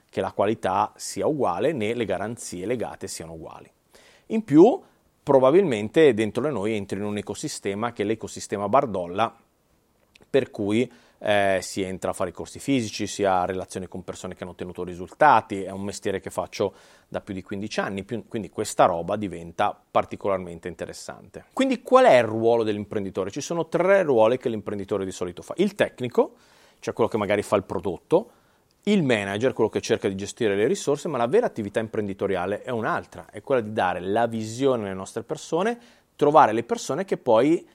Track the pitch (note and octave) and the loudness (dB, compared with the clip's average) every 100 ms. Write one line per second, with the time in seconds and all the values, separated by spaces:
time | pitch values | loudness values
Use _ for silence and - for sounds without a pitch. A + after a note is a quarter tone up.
0 | _ - F#2+ - G#2 A2+ F#2+ F#2+ G#2+ - | _ -6 -4 -2 -2 0 -2 0 -2 -4
1 | - G2 G2 D3+ G#2 F2 B2+ C#3+ G#2 A#2+ | -12 -2 -2 0 -2 0 -2 -2 -4 -2
2 | G2+ F2+ G#2+ A#2+ - F2+ F#2+ B2 E2 - | -4 -4 -6 -10 -12 -8 -6 -6 -6 -10
3 | F#2+ - E2 E2 D#2 - - _ _ _ | -14 -12 -14 -14 -16 -18 -20 _ _ _
4 | _ _ _ A3 A3 D4 C4 F#4+ - _ | _ _ _ -6 4 8 10 8 -4 _
5 | _ _ - C3+ C3 E3+ F#3+ A2 G#2+ D#3+ | _ _ 4 6 8 6 4 0 0 4
6 | D3+ G#2+ G#2+ A#2 D3 A#2 G#2 G#2+ F#2+ G2 | 6 4 0 -2 -4 -4 -4 -4 -6 -6
7 | G#2 G#2 G#2 G2+ - - G2+ G2 A#2 A2+ | -4 -6 -8 -10 -10 -8 -6 -4 -6 -4
8 | G#2 A2+ G2 - - G#2 G2+ B2+ C#3 F#2 | -4 -4 -6 -12 -8 -6 2 2 2 -4
9 | F2 F#2+ A2+ - _ _ _ _ _ _ | -6 -2 -4 -4 _ _ _ _ _ _
10 | _ _ _ C#3 A#2+ - G2+ G#2+ B2 - | _ _ _ 0 0 -4 -2 0 -2 -6
11 | _ _ G#2 G#2 G2 F#2+ - - F#2 F#2+ | _ _ 0 2 2 0 -2 -6 -6 -4
12 | F2+ - F#2+ E2+ E2 - - C3+ G#2+ - | -6 -4 -6 -6 -14 -10 -2 -2 -2 -6
13 | G#2 - G2 F#2 F2+ F#2 F2 - F2+ F#2 | -8 0 2 2 0 -4 -8 -10 -12 -12
14 | F2+ F2+ F#2 F2 F2+ E2+ F2+ F2 F2+ F2 | -14 -14 -14 -12 -14 -12 -12 -10 -10 -10
15 | F2 - D3+ A2+ - G2 F#2+ F#2+ G2+ - | -14 4 6 6 2 -6 -8 -8 -8 -6
16 | G#2 F#2+ F#2+ - F2 - G2+ - - _ | -4 -4 -6 -8 -8 -4 -4 -4 -20 _
17 | _ F#2 - F#2+ - G2 G#2+ - E3 G2 | _ -12 -8 -10 -8 -10 -6 -4 -4 -6
18 | F#2+ A#2 - A2+ F#2+ - G#2+ - B2 E2+ | -8 -10 -8 -10 -8 -8 -6 2 4 4
19 | E2+ G#2+ G2+ E2+ E2+ - G#2 - _ A2 | -2 -4 -4 -8 -12 -4 -4 -4 _ -2
20 | - G2+ G#2 F#2+ F2 E2+ F2+ E2+ E2 - | -2 -6 -4 -4 -4 -12 -12 -10 -12 -12
21 | - - - D#2+ - - C4+ A#3+ - B3+ | -16 -18 -18 -20 -12 -2 0 -2 4 6
22 | B3+ B2+ A2+ A2 A2+ A#2 G#2+ G#2 G2 G#2+ | 8 8 6 2 2 2 0 -2 -4 -6
23 | G2 G2+ F#2+ C#3+ - E3+ D#3+ E3 F3+ G3 | -4 -4 -6 -6 -6 -6 -4 0 2 2
24 | D#3+ A#2+ A2 B2+ C3 A2 G2 G2+ F#2+ G2+ | 4 4 4 2 -2 -4 -6 -8 -4 -4
25 | F#2+ - F2+ F2+ - - G3+ - G#2+ - | -4 -6 -8 -10 -12 -2 -2 0 -2 -2
26 | B2 - C#4 - _ _ _ _ - G#2+ | -2 0 0 -4 _ _ _ _ -8 0
27 | A2 A2 G2+ G#2 - G#2 - G2 G2 E2 | 0 2 2 0 4 2 2 -6 -6 -8
28 | _ E3+ A#3 _ _ _ _ _ - G#3 | _ 0 0 _ _ _ _ _ 0 2
29 | C#3 A2 G2 G#2 B2+ - A2 G#2 - A2 | 4 2 2 0 0 2 0 0 -2 0
30 | G#2+ F#2+ G2+ - A2+ G2 A#2+ G3 - D3 | 0 -4 -8 -4 -2 2 0 0 -2 -2
31 | F3+ C3 A#2+ G3+ A#3+ - G2+ A#2 A2 A2 | -2 -2 2 2 0 -4 -4 -4 -4 -4
32 | G2+ F#2+ G2 F#2 F2+ G2+ - A#2+ B2 C#3+ | -4 -4 -2 -2 -2 -4 -6 -4 -4 -4
33 | F2+ F2 F2 G#2+ - C3 G#2+ A2 F#2 F2 | -6 -16 -16 -18 -2 0 0 0 0 0
34 | F#2 G#2+ A#2 A2+ A2 A#2 C#3 B2 G2+ F#2+ | -2 0 0 -2 -8 -2 0 0 -2 -8
35 | F#2+ A#2 - C#3 - D#3+ G#3 A#3+ - _ | -10 -10 -10 -12 -6 -2 -2 -4 -12 _
36 | _ - D3 D3+ A#2+ A2+ A#2+ A#3 - C#3 | _ 0 6 8 8 4 -2 -6 -4 -6
37 | G3 F#3 - A2+ C#3+ E3+ - | -4 -4 2 4 4 2 -2